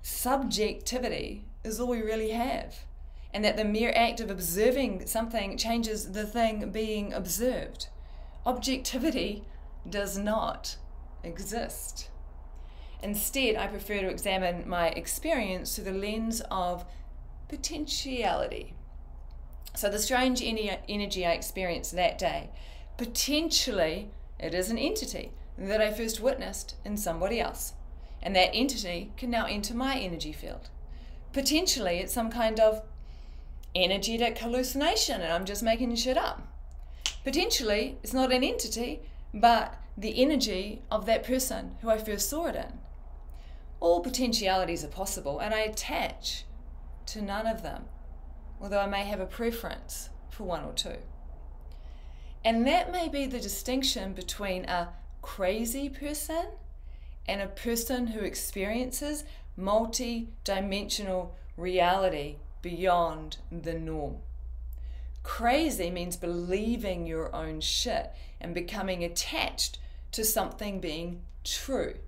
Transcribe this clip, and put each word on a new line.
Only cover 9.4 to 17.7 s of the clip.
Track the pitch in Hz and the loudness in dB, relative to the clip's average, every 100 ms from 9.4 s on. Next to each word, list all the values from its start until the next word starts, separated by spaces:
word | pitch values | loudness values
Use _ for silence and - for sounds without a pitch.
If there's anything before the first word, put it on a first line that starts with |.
| - - - - 185 | -8 -12 -12 -10 -4
does | 202 202 185 | -2 0 0
not | 208 220 - - - - - - - - | 2 2 2 0 -6 -6 -8 -10 -12 -10
exist. | 170 170 202 226 - - - - - - - - - - - - - - | -8 -6 -2 -2 -2 -4 -6 -8 -10 -10 -12 -12 -12 -12 -12 -12 -12 -8
Instead, | 196 208 - 277 254 220 | -4 -2 0 4 4 4
I | 196 | 0
prefer | 202 202 202 | -4 -2 0
to | 190 | 0
examine | - 202 190 180 175 - | 0 0 2 2 0 -2
my | 175 170 | 2 2
experience | 165 165 - 320 302 202 185 - - | 2 -4 -2 2 2 2 -2 -4 -4
through | 190 | -2
the | |
lens | 190 202 220 226 226 - | -2 0 0 0 -2 -2
of | 190 180 175 - - - - - - - | 0 0 -2 -6 -10 -10 -12 -12 -12 -10
potentiality. | 294 - | -6 -4